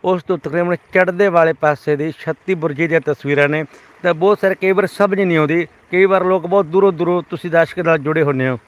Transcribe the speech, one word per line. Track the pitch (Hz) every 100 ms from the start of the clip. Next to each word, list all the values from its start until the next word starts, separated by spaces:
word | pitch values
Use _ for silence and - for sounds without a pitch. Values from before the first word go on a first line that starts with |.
ਉਸ | 185 185
ਤੋਂ | - 175
ਤਕਰੀਬਨ | 151 160 175 175
ਚੜ੍ਹਦੇ | _ 185 185 180 202
ਵਾਲੇ | 170 160
ਪਾਸੇ | 165 151 143 - 143
ਦੀ | 156 -
ਛੱਤੀ | - 156 -
ਬੁਰਜੀ | 180 156 143 165
ਦੀਆਂ | 160
ਤਸਵੀਰਾਂ | 160 143 139 147 143
ਨੇ। | 151 151 - - _
ਤਾਂ | 175
ਬਹੁਤ | 160 190 202
ਸਾਰੇ, | 190
ਕਈ | 190 190
ਵਾਰ | 190 185
ਸਮਝ | - 196 196
ਨਹੀਂ | 190 165
ਆਉਂਦੀ, | 147 170 160 _ _
ਕਈ | 180
ਵਾਰ | 190 190
ਲੋਕ | 180 185 165
ਬਹੁਤ | 196 160
ਦੂਰੋਂ | 185 196
ਦੂਰੋਂ | 160 175 175 -
ਤੁਸੀਂ | 170 175
ਦਰਸ਼ਕ | 165 165 -
ਨਾਲ | 170 160
ਜੁੜੇ | 139 156
ਹੁੰਦੇ | 143 131 131
ਹੋ। | 123